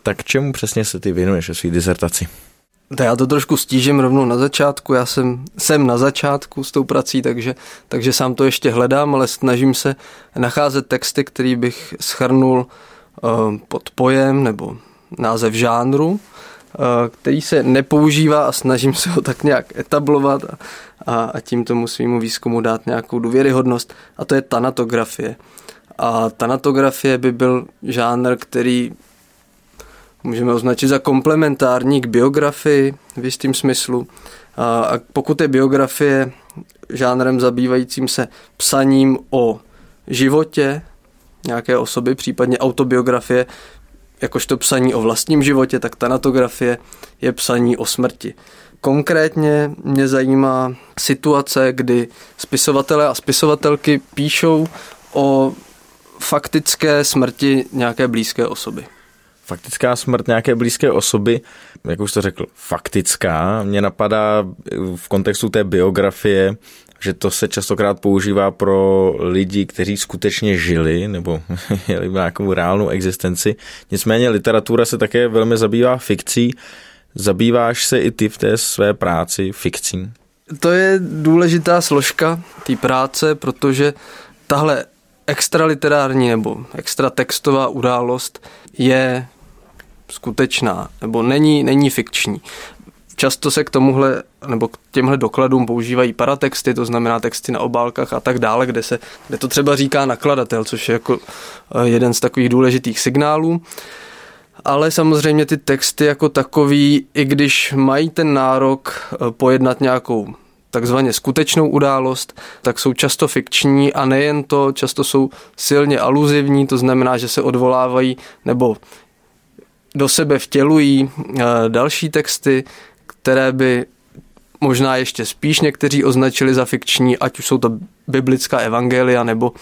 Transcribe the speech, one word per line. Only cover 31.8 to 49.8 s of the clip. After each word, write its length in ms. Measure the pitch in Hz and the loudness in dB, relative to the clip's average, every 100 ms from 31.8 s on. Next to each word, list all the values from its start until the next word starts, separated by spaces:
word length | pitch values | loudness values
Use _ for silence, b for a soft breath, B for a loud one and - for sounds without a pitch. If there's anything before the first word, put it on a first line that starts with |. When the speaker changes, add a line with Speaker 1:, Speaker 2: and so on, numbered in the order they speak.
| 131 143 | 2 0
Speaker 2:
k 40 | 117 | 2
biografii 880 | 117 135 147 143 - 151 143 135 139 _ - | 2 2 2 -2 -2 2 2 2 -2 _ -8
v 80 | 127 | -8
jistým 280 | - 135 | -4 -4
smyslu. 540 | 131 135 131 - 123 - B B B B - | 0 0 -2 -2 -6 -6 B B B B -4
A, 240 | 120 117 | -2 0
a 180 | - - - | 0 -4 -4
pokud 280 | 143 139 143 | -6 -2 0
je 60 | 151 | 2
biografie 840 | 131 135 139 131 - 147 135 131 B B B - _ - | 2 2 2 0 0 2 2 -2 B B B -20 _ -10
žánrem 500 | 123 127 127 127 131 | -2 0 2 2 2
zabývajícím 680 | 127 123 127 127 127 - 127 | 2 2 0 0 -2 -4 -4
se 200 | - 120 B B - | -4 -6 B B -6
psaním 600 | - 135 135 135 135 131 - | -2 2 4 6 4 2 -2
o 300 | 131 117 110 _ b b b - | 0 0 -2 _ b b b -8
životě 760 | 127 135 151 160 - 139 147 - - _ _ _ _ 127 | 0 2 2 0 0 0 -2 -10 -20 _ _ _ _ -8
nějaké 300 | 117 117 123 | -6 0 0
osoby, 380 | 113 123 120 135 | 0 -2 -2 -2
případně 420 | - - 123 123 | -4 -2 0 2
autobiografie, 880 | 131 123 127 127 123 123 - 123 123 B B B B - _ - | 0 0 0 2 2 0 0 0 0 B B B B -20 _ -10
jakožto 360 | 120 123 - 131 | -6 -4 -2 -2
psaní 360 | - 135 127 | 0 2 2
o 80 | 117 | 2
vlastním 420 | 110 113 - 151 | 0 -2 0 2
životě, 360 | 139 135 131 127 | 2 2 2 -2
tak 160 | 113 - | -4 -4
tanatografie 800 | 120 127 135 131 120 - 123 117 B B B B | -2 0 0 0 0 -2 -4 -4 B B B B
je 100 | 127 | -6
psaní 460 | 113 - 120 120 117 | -4 -2 0 0 -2
o 80 | 113 | -4
smrti. 480 | - 123 - 110 - B B B B | -4 -4 -4 -16 -16 B B B B
Konkrétně 880 | 139 143 147 165 156 156 151 147 147 - | 0 0 2 0 0 0 2 2 -2 -6